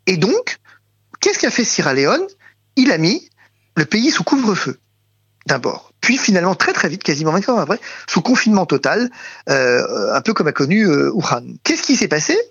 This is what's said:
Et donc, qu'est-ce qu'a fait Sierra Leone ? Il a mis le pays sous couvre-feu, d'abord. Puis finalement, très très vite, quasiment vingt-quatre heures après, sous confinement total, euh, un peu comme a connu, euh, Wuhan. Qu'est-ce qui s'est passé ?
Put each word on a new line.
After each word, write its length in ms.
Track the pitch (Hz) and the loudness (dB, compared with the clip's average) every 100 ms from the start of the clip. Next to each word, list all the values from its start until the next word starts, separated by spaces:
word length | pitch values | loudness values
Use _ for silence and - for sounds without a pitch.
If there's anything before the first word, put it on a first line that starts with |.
| - | -4
Et 100 | 180 | 0
donc, 420 | 190 415 - - _ - _ _ _ - | 2 0 -2 -12 _ -20 _ _ _ -4
qu'est-ce 200 | - 403 | -2 0
qu'a 100 | 262 | -2
fait 140 | - 226 | -2 -2
Sierra 280 | - 160 | 0 0
Leone ? 320 | 131 139 269 392 - - _ _ - | 2 2 0 -2 -10 -20 _ _ 2
Il 160 | 254 | 2
a 60 | 165 | 4
mis 300 | 160 311 - _ _ _ _ - | 2 0 -6 _ _ _ _ -4
le 80 | 151 | 0
pays 280 | 214 269 | 2 2
sous 100 | - | 0
couvre-feu, 560 | 165 277 226 175 123 131 _ _ _ _ _ _ - | 0 0 2 0 -4 -8 _ _ _ _ _ _ -4
d'abord. 460 | 135 120 - - _ | -2 -2 -8 -12 _
Puis 180 | - 269 | -2 0
finalement, 360 | - 190 180 185 | 2 2 2 0
très 180 | - | 0
très 160 | - 165 | 0 -2
vite, 140 | 175 | -4
quasiment 300 | - 143 156 | -4 -2 0
vingt-quatre 180 | 170 202 | 0 0
heures 80 | 233 | 0
après, 200 | 151 220 - - - | 0 -4 -6 -18 -4
sous 120 | - | -2
confinement 440 | 196 247 226 208 170 | 2 2 4 2 2
total, 440 | 139 135 185 247 - - - - | 0 0 0 -2 -6 -20 -16 -2
euh, 680 | 139 127 123 - 117 104 127 | 0 2 2 0 -2 -2 -2
un 60 | |
peu 140 | 208 226 | -2 0
comme 120 | 160 | 0
a 60 | |
connu, 340 | - 139 202 208 | 0 0 2 2
euh, 240 | 143 139 | 2 2
Wuhan. 300 | 214 147 123 123 117 - | 0 -2 -4 -6 -10 -4
Qu'est-ce 180 | 320 | -4
qui 140 | - 269 | 0 0
s'est 100 | 208 | 2
passé ? 300 | 151 151 381 480 | -2 0 -2 -2